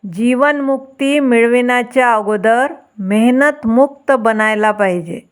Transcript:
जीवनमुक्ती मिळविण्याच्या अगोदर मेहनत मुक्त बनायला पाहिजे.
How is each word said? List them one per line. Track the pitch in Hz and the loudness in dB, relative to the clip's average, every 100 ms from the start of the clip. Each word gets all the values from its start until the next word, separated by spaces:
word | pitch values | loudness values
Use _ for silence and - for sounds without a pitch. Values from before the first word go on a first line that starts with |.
| 202 | -12
जीवनमुक्ती | 170 233 254 285 294 277 269 269 - 269 294 | -4 -2 2 0 0 -2 -4 -6 -6 -2 0
मिळविण्याच्या | 269 233 233 240 247 247 240 262 247 | 2 2 2 2 0 -2 -2 0 2
अगोदर | 226 202 214 208 233 277 - _ - | 0 0 -2 0 0 0 -6 _ -12
मेहनत | 190 214 233 254 285 294 226 | -2 0 2 2 0 0 -2
मुक्त | 226 277 - - | 0 0 -2 -2
बनायला | 262 220 220 214 214 214 | 0 0 0 0 0 -2
पाहिजे. | 208 196 180 165 165 _ | 0 -2 -2 -6 -14 _